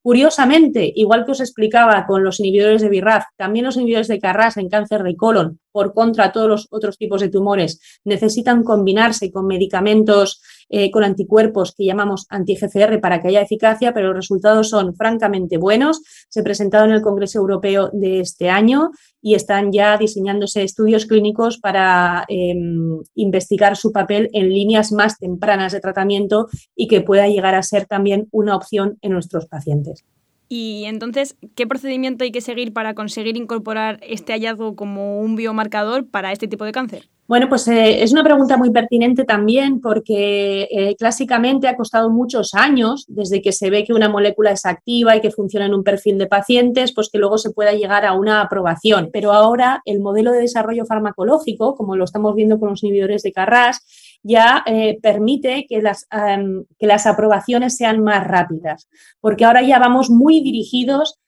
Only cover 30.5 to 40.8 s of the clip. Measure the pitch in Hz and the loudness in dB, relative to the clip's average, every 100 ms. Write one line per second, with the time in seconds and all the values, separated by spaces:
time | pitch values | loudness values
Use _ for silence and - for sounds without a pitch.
30.5 | 240 226 208 208 220 233 247 277 - - | -10 -10 -10 -10 -10 -8 -6 -6 -10 -20
31.5 | - 233 269 269 262 262 240 254 233 233 | -8 -6 -6 -6 -4 -4 -4 -6 -6 -8
32.5 | 240 240 220 220 214 214 220 220 226 226 | -8 -6 -6 -6 -8 -10 -8 -6 -6 -6
33.5 | 226 214 220 220 214 226 226 - 226 226 | -8 -6 -6 -6 -8 -12 -14 -8 -6 -6
34.5 | 220 220 190 202 202 202 202 220 220 226 | -6 -10 -10 -10 -8 -8 -6 -4 -4 -4
35.5 | 220 214 214 214 254 269 202 190 202 214 | -4 -4 -4 -4 -4 -6 -8 -8 -8 -8
36.5 | 208 214 226 254 208 _ _ _ 240 262 | -8 -8 -8 -8 -12 _ _ _ 0 2
37.5 | 262 233 233 220 220 226 294 311 285 262 | 0 2 4 4 4 2 4 4 4 4
38.5 | 262 247 226 226 240 233 247 262 214 208 | 2 2 2 0 0 2 0 0 0 2
39.5 | 247 277 269 240 214 220 208 202 202 202 | 2 0 -2 -2 -4 -2 -2 0 -2 -2
40.5 | 196 196 208 | -4 -4 -2